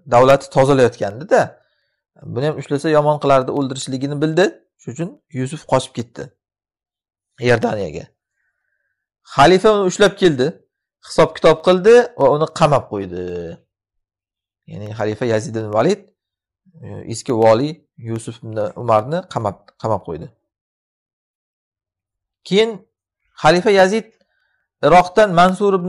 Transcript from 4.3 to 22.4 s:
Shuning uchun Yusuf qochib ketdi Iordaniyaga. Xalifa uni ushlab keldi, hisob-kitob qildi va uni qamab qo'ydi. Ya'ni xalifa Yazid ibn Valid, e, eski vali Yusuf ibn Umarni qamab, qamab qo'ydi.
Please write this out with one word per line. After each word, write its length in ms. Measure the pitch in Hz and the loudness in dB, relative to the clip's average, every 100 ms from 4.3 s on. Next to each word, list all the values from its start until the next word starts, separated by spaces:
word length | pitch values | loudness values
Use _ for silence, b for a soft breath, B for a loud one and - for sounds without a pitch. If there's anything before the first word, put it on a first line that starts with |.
| 160 175 - _ _ | 0 -2 -4 _ _
Shuning 160 | - | -16
uchun 140 | 117 175 294 _ | -12 -12 -14 _
Yusuf 340 | 127 131 156 - | -10 -10 -12 -4
qochib 260 | 131 - | -4 -4
ketdi 280 | - 117 - - _ _ _ _ _ _ _ _ _ _ - | -12 -14 -14 -18 _ _ _ _ _ _ _ _ _ _ -6
Iordaniyaga. 640 | 123 117 226 107 85 73 - _ _ _ _ _ _ _ _ _ _ _ - | -2 0 -2 -6 -8 -12 -18 _ _ _ _ _ _ _ _ _ _ _ -6
Xalifa 380 | - 151 185 220 | 2 4 4 2
uni 120 | 208 185 | 2 0
ushlab 280 | - 202 196 | 0 0 2
keldi, 280 | 180 131 143 - _ _ _ _ - | 0 0 -4 -6 _ _ _ _ -4
hisob-kitob 520 | - 156 - 170 160 | 0 0 2 2 2
qildi 320 | 185 185 208 240 - - | 2 2 6 6 4 0
va 100 | 135 | 2
uni 160 | 147 156 - | 2 -2 0
qamab 260 | 156 131 - | 2 2 -2
qo'ydi. 320 | 104 95 87 90 87 82 82 _ _ _ _ _ _ _ _ _ _ - | -8 -8 -10 -10 -10 -12 -16 _ _ _ _ _ _ _ _ _ _ -20
Ya'ni 180 | 107 107 | -16 -12
xalifa 300 | 107 107 107 123 | -6 -6 -4 -2
Yazid 280 | 110 120 | -2 -4
ibn 160 | 110 107 | -8 -4
Valid, 280 | 107 147 202 _ _ _ _ _ _ 190 165 | 0 0 -2 _ _ _ _ _ _ _ -20
e, 40 | - 101 - | -18 -16 -14
eski 200 | 113 - | -10 -4
vali 380 | 110 113 113 147 156 _ - | 2 4 4 0 -8 _ -18
Yusuf 400 | 113 113 - 110 | -12 -10 -10 -16
ibn 180 | 113 110 104 - | -12 -8 -8 -6
Umarni 420 | 117 110 117 175 185 | 0 0 0 -8 -8
qamab, 240 | 120 104 - _ _ | -8 -8 -8 _ _
qamab 200 | 110 101 - | -6 -6 -6
qo'ydi. 200 | 78 143 _ _ _ _ _ _ _ _ _ _ _ _ _ _ _ _ _ _ _ _ _ | -12 -14 _ _ _ _ _ _ _ _ _ _ _ _ _ _ _ _ _ _ _ _ _